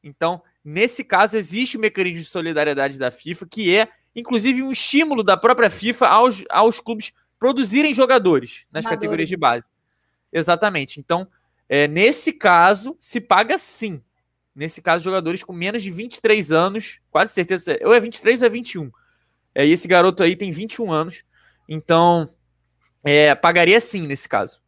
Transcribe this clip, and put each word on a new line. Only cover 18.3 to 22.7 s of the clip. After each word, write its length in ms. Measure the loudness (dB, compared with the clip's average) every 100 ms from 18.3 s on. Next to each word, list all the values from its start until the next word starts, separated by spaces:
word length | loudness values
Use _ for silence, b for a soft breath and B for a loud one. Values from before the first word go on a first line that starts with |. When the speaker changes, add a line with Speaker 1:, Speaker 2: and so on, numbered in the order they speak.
| 2
Speaker 1:
ou 20 | 2
é 40 |
vinte 240 | 0 -10
e 60 | -10
um. 120 | -12 _ _ _ _ _ _ 0
É, 100 | 2
e 60 |
esse 160 | 2 4
garoto 340 | 4 4 2
aí 140 | 0 0
tem 160 | -8
vinte 240 | -10 -12 -8
e 60 |
um 80 | -4
anos, 320 | -4 -4 -10 _ _ _ _ _
então, 640 | -14 0 4 4 2 -2 _ _ _ _